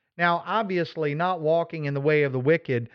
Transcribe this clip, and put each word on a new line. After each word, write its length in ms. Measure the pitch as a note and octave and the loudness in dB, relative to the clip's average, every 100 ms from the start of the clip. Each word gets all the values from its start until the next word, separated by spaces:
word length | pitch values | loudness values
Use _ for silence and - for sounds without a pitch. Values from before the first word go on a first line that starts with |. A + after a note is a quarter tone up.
| _ - | _ -2
Now, 260 | F3 E3+ F3+ | 0 0 0
obviously, 680 | G#3 G#3 F3+ D#3+ E3 D3+ | -2 0 -2 -2 -4 -4
not 280 | D3 F3+ F3+ | -2 -2 0
walking 420 | D3+ E3 E3 E3 | 0 0 0 -6
in 80 | C#3+ | -4
the 80 | C#3+ | -2
way 220 | C#3+ D3+ | 2 2
of 100 | C#3+ | 2
the 80 | B2+ | 0
wicked 480 | C3 E3 - A#2+ A#2 | 2 2 0 -4 -4